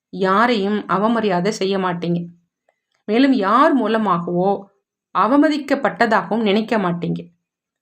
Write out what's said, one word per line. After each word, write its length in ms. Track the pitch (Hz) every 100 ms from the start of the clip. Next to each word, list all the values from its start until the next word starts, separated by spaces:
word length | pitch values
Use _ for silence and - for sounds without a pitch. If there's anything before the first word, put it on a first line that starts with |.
| _
யாரையும் 640 | 180 190 190 240 226 196 208 -
அவமரியாதை 640 | 185 214 233 208 180 190
செய்ய 260 | - 196 196
மாட்டீங்க. 440 | 185 175 170 175 170 - _ _ _ _ _ _ -
மேலும் 280 | 226 277 233
யார் 360 | 190 233 311
மூலமாகவோ 800 | 277 214 220 208 170 175 175 190 196 - _ _ _ _ 175
அவமதிக்கப்பட்டதாகவும் 1300 | 208 285 311 294 - 277 - - 233 214 175 214 214
நினைக்க 320 | 202 220 226
மாட்டீங்க. 440 | 180 170 170 170 - _ _ _ _ _